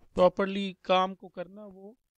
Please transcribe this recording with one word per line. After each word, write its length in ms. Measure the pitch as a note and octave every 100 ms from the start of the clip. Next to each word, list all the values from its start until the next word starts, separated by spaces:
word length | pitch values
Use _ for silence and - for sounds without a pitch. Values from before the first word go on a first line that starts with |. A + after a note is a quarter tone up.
| _ -
प्रॉपरली 640 | F3+ - G3 G3 G3 F3+ -
काम 280 | F#3 F#3+
को 140 | F#3+ F#3
करना 380 | - F3 G3 G#3
वो 300 | F#3+ G3 A#3+ _